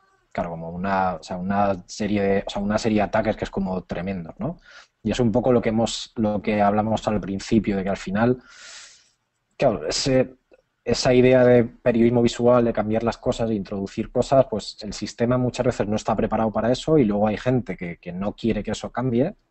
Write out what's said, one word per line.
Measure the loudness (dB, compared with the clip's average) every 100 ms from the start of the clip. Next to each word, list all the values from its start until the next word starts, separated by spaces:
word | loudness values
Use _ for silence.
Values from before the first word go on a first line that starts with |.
| _ _ _
Claro, | -8 -8
como | -8 -10
una, | -6 -4 -2 -2
o | -4
sea, | -8 -8
una | -4 0 0 -2 -6
serie | -6 -2 0
de, | 2 0 -2
o |
sea, | -6
una | -2 0
serie | 0 0
de |
ataques | 0 0 0 -2
que |
es | -4
como | -4 -4 -4
tremendo, | -6 -8 -6 -6 -10 -8
¿no? | -8 -8 _ -20 -20 _
Y | -4
es | 0
un | 2
poco | 2 2
lo | 2
que | 2
hemos, | 0 0 -4 -10 -2
lo | -2 -2
que | 0 2
hablamos | 2 2 0 -2 -2
al | -4
principio, | -4 -6 0 0 2 -2
de |
que | -2
al | -4
final, | -4 0 0 0 -6 -20 -20 -20 -20 -20 _ _ _ _ _ 0
claro, | 0 0 -4
ese, | -2 2 2 0 -4 _ _ _ _
esa | -4 0 4
idea | 6 6 8
de | 8 6
periodismo | 4 -2 0 4 4 4
visual, | 2 2 4 4
de | 4
cambiar | 0 -2 -2
las | -2 -4
cosas, | -4 -2 -2
de |
introducir | -4 -4 -6 -6 -6 -4
cosas, | -2 2 2 2
pues | -2 -8 -12
el | -12
sistema | -8 -8 -2 0 0
muchas | 0 -2 0
veces | 0 -2
no | -2
está | -2
preparado | -2 0 0 -2
para | 0 0
eso | 0 2 4
y |
luego | 4 2 0
hay | 0
gente | 0 -2 -2 -8
que, | -10 -10
que | -10
no | -8 -6
quiere | -4 -2 -2
que | -4
eso | -8 -8
cambie | -6 -2 0 -2 -4 _